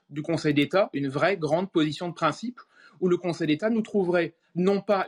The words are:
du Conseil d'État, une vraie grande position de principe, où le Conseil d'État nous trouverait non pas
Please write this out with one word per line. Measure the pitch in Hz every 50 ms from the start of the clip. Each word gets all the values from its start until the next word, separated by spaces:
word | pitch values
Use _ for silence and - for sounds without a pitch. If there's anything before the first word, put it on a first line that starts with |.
| _ -
du | 143 147
Conseil | 147 - 160 147 - 151 147
d'État, | 147 143 - - 190 208 - -
une | 139 139
vraie | 139 131 143 151 175 202
grande | 185 156 143 151 175 196 190
position | - 175 151 156 147 - 180 175
de | 165
principe, | - 170 151 143 - - 247 - - - _ _ _ - - _ -
où | 180 185
le | 175
Conseil | 175 - 180 160 - 170
d'État | 151 151 151 214 220
nous | 240 220
trouverait | 220 - - 208 185 170 175 175 165 147 - _ _ _ -
non | 165 180 190 202 196
pas | - - 202 190 180